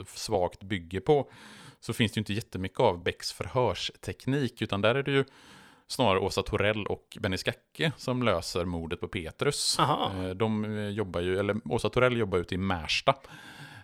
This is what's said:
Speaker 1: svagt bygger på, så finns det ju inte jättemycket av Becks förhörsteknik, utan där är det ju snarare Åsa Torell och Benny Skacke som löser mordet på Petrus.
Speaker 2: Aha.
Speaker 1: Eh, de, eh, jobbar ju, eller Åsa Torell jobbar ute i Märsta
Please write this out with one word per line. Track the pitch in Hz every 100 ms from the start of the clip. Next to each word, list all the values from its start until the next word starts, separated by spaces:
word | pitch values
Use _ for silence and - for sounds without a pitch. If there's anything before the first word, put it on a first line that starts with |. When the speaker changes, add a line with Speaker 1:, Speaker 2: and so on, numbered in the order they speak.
| 90
Speaker 1:
svagt | - - 104 87 -
bygger | 98 101 82 92
på, | - 147 - - - - - -
så | -
finns | 113 110
det | -
ju |
inte | 107
jättemycket | 101 - 95 92 -
av | 120 87
Becks | 90 - -
förhörsteknik, | - 95 131 120 85 - - - 90 - 143 123 -
utan | 110 98
där | 107
är | 135
det | 135
ju | 139 131 - - - - - _
snarare | - 117 95
Åsa | 95 98
Torell | - 101 98 107 101
och | - _ -
Benny | 101 92
Skacke | - - _ - 156 -
som | - 127
löser | 117 85 - 92
mordet | 90 85 80 85
på | 87
Petrus. | 92 78 - 143 - - -
Speaker 2:
Aha. | 143 - - 95
Speaker 1:
Eh, | 92
de, | 92 110 110
eh, | 107 107 104
jobbar | 101 98 87
ju, | 90 95
eller | 101 104
Åsa | - 117 107
Torell | - 127 120
jobbar | 104 92
ute | 85
i | 92
Märsta | 98 90 76 - - - - - - - - -